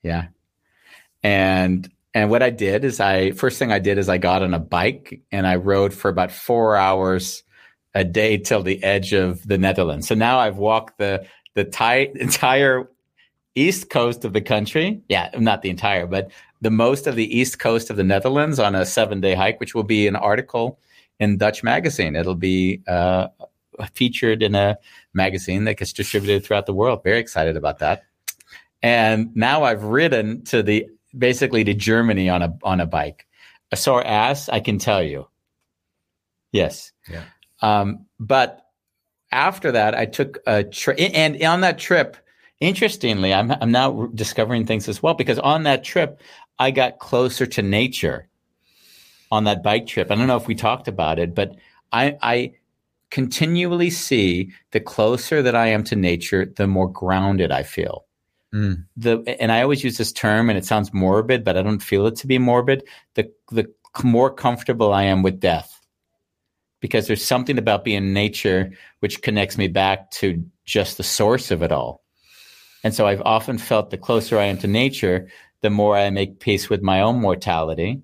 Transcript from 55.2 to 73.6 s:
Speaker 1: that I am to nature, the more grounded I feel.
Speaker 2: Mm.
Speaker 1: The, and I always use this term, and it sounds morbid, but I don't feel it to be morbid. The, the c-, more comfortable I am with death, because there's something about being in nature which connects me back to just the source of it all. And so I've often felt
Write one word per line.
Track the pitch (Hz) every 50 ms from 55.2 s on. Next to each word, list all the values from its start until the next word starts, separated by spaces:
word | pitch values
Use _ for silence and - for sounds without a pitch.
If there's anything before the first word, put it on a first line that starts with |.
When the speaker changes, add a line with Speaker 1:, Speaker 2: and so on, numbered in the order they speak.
| - - 160 151
Speaker 1:
that | 135 123 117
I | 117 113
am | 113 110 107 104
to | - 117
nature, | 104 92 87 87 85 - - 101 92 92 - -
the | - 101
more | 98 95 92 95 92
grounded | 92 - 95 90 95 95 95 98 98 92 87 82
I | - 67 71
feel. | - - - 82 - - - _ _ _ _ _ _ _ _ _ _ -
Speaker 2:
Mm. | 107 104 101 90 87 87 _ _
Speaker 1:
The, | 120 113 120 113 113 117 123 120 -
and | 120 113
I | 113 117
always | 127 143 147 139 139
use | 127 -
this | - 110 -
term, | - - - 107 107 113 117 117
and | 104
it | 95 92
sounds | - 117 107 101 - -
morbid, | 98 92 92 95 107 110 120 131 120 107
but | - 87
I | 92
don't | 95 104 107 98
feel | - - 104 98 101
it | 113 113
to | - -
be | 135 131 127
morbid. | 127 123 120 123 123 139 135 135 139 - - - _ _ _
The, | - - - _ _ _ _
the | 113 113 104 - _ _ _ _ -
c-, | - -
more | 123 117 117 127 131 135
comfortable | - - 127 120 117 - - 123 113 113 104
I | 101 98 98
am | 98 95 95 92
with | 95 95 95
death, | - 90 85 80 - - - _ _ _ _ _ _ _ _ _ _ _ _ _ _ _ _ _ _ _ _ _
because | - 113 - 113 101
there's | - 110 104 -
something | - 127 123 127 - 139
about | 123 107 113 104 95 -
being | 113 104 101 98
in | 95 95
nature | 101 104 104 104 - - 104 92 92 92 92 - - - - _ _
which | - 104 - -
connects | - 127 107 104 98 98 -
me | - 98 95
back | 85 98 95 95 98 95 - _
to | - - - 98 85 85 85 - _ _ _
just | - - - - - -
the | - 92
source | - - - 107 107 123 127 - -
of | 98 80 85
it | 80
all. | 78 69 60 60 - _ _ _ _ _ _ _ _ - - - - - - _ _ _ -
And | 113 110
so | - 110
I've | 101 98 98
often | - - 110 113 110 - 123
felt | 110